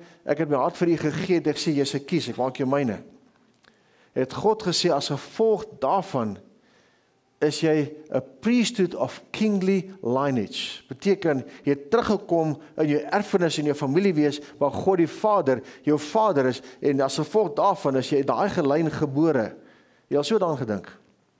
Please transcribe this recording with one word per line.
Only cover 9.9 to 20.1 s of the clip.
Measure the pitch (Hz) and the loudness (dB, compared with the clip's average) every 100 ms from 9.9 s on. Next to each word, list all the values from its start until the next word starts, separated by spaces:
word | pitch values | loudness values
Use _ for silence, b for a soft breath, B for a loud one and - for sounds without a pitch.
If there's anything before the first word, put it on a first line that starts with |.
| - | -6
lineage." | 113 127 143 127 98 - - - - | -2 0 2 0 -2 -6 -10 -12 -16
Beteken, | 131 196 190 165 135 - B | -4 0 2 2 0 -4 B
jy | 143 | -2
het | 139 - | -2 2
teruggekom | 226 226 196 - 170 160 143 B - | 0 2 -2 0 0 0 -2 B -2
in | 151 | 0
jou | 147 | 0
erfenis | 147 202 202 190 170 156 | 0 -2 0 2 2 0
en | |
jou | 147 | -2
familiewees | 143 139 156 202 151 147 143 B - | 0 0 2 2 4 2 0 B -2
waar | 143 | -2
God | - 190 185 | 0 2 4
die | 165 | 2
Vader, | - 214 202 139 123 B B | 0 2 2 2 0 B B
jou | - 147 | 0 0
Vader | - 226 214 143 127 | 0 2 2 2 0
is, | 120 B B | -2 B B
en | 139 135 | 0 2
as | 135 - | 0 -2
gevolg | 151 214 185 | 0 0 2
daarvan | - 190 185 143 135 | 2 0 2 0 0
is | - | 2
jy | 143 | 0
in | 139 | 2
daai | 120 156 | 0 0
gelyn | - 139 156 160 | 0 0 2 0
gebore. | 147 147 135 165 139 104 - b b b b | -2 -2 2 2 2 -2 -8 b b b b
Jy | - | -2